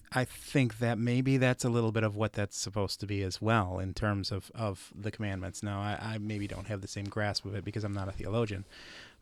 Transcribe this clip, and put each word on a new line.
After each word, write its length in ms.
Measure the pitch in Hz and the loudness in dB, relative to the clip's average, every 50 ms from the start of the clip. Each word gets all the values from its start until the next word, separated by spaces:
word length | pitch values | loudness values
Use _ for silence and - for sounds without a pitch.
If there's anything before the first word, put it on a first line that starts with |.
| - - | -8 -2
I 140 | - 131 127 | 0 0 0
think 540 | - - - - - - 147 131 117 107 110 | 0 -2 -8 -10 0 4 4 4 4 4 2
that 180 | 120 117 117 104 | 2 2 2 2
maybe 400 | 117 120 120 127 131 135 135 131 | 2 2 4 4 4 4 4 6
that's 260 | 127 127 127 - - | 6 4 4 4 2
a 60 | 127 | 2
little 240 | 117 120 117 110 107 | 4 4 4 4 4
bit 100 | 113 110 | 4 2
of 140 | 107 101 104 | 2 2 2
what 160 | 110 104 - | 0 0 2
that's 240 | 107 101 - - - | 0 -2 -2 -2 -4
supposed 420 | - - 95 107 98 90 - - | -6 -2 0 0 0 0 0 -4
to 80 | - 98 | -4 -2
be 160 | 104 98 98 | 0 0 0
as 180 | 92 - - | 0 -2 0
well 380 | 104 110 113 113 95 90 92 92 | 2 4 4 4 4 2 0 -2
in 140 | 92 95 92 | -2 -2 -2
terms 360 | - 113 104 101 98 95 - | 0 2 2 2 2 0 -2
of, 220 | 104 95 - - - | -2 -4 -4 -6 -6
of 380 | - 113 104 95 - - - - | -4 -2 -2 -2 -4 -8 -14 -12
the 180 | - 104 110 | -8 -6 -6
commandments. 520 | - - 107 101 95 95 90 90 87 - - | -4 -2 -2 -2 -2 -2 -4 -6 -6 -4 -4
Now, 160 | 104 101 98 | -2 -2 -2
I, 180 | 101 104 101 - | 0 -2 -2 -2
I 160 | 107 113 110 107 | -4 -4 -4 -4
maybe 280 | 104 107 107 101 101 | -2 -2 -2 -2 -2
don't 220 | 101 98 95 92 104 | -4 -4 -6 -4 -4
have 140 | 107 98 | -4 -4
the 60 | 98 - | -4 -6
same 160 | - 104 98 | -6 -6 -6
grasp 400 | 101 - 110 104 104 98 - - | -4 -2 0 0 0 0 -2 -4
of 100 | 101 101 | -4 -4
it 80 | 104 87 | -4 -4
because 220 | 104 101 110 104 | -4 -4 -2 -2
I'm 80 | 104 101 | -2 -2
not 160 | 101 95 95 | -2 -2 -4
a 40 | 98 | -4
theologian, 520 | - - - 104 117 120 104 101 95 98 - - - - - - - - - - - | -4 -4 0 2 2 2 2 0 -4 -6 -8 -14 -18 -18 -18 -18 -18 -18 -20 -20 -20